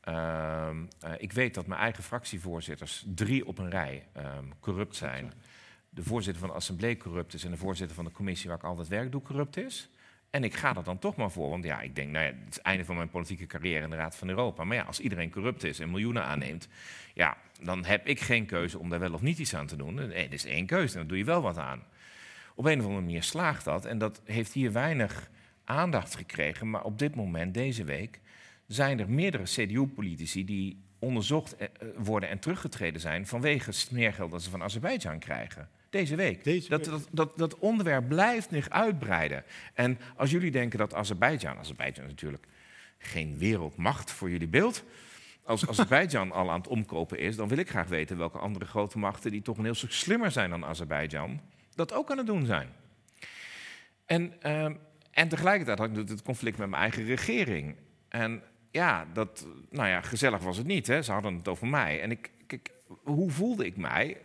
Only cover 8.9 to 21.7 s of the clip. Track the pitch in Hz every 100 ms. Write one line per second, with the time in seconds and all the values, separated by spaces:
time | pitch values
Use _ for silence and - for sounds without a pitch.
8.9 | 101 127 139 - 139 143 185 262 - -
9.9 | _ - _ _ 143 117 - 139 107 87
10.9 | 92 202 196 104 85 73 87 85 62 65
11.9 | 69 71 78 73 64 50 - 90 95 85
12.9 | 87 82 87 82 87 87 82 87 78 76
13.9 | 80 80 - 92 95 123 - 85 117 -
14.9 | - 120 90 82 98 110 110 82 71 82
15.9 | 92 113 120 69 73 67 85 - - -
16.9 | - - - 80 - - - 85 92 87
17.9 | - - 139 - 117 101 90 87 82 87
18.9 | 85 90 82 131 165 143 80 71 73 71
19.9 | 123 127 87 69 73 62 73 95 175 143
20.9 | 92 78 92 107 175 117 82 67